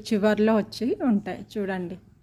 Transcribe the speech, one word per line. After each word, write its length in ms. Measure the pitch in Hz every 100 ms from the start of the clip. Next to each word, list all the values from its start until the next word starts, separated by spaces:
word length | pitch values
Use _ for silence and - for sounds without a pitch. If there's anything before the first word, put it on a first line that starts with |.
| -
చివర్లో 460 | 208 214 208 214 220
వచ్చి 280 | 202 - 233 415 285
ఉంటాయి. 320 | 202 190 - 202
చూడండి, 440 | 214 190 190 175 180 - _